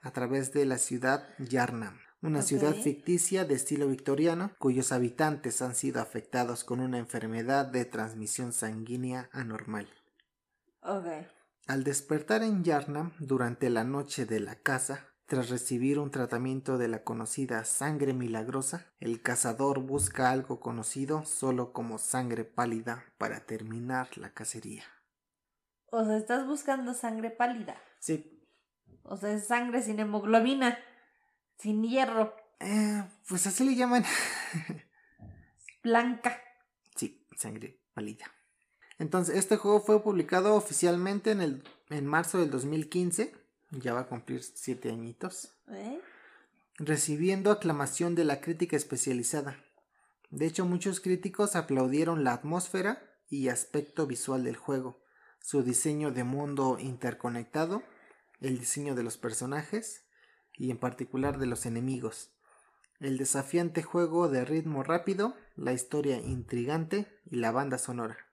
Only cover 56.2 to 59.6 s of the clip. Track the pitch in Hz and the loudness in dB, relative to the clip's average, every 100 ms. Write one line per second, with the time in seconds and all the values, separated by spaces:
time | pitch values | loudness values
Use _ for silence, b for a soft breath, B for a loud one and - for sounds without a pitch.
56.2 | 123 139 143 139 131 123 131 123 127 - | -2 -2 -2 0 2 0 -4 -4 -6 -4
57.2 | 123 120 113 147 165 - - b b b | -4 -4 -4 -2 -2 -2 -8 b b b
58.2 | b _ 135 123 117 143 143 127 117 - | b _ -4 -2 -2 -4 -2 -2 -4 -4
59.2 | 117 110 123 147 | -6 -4 -4 -6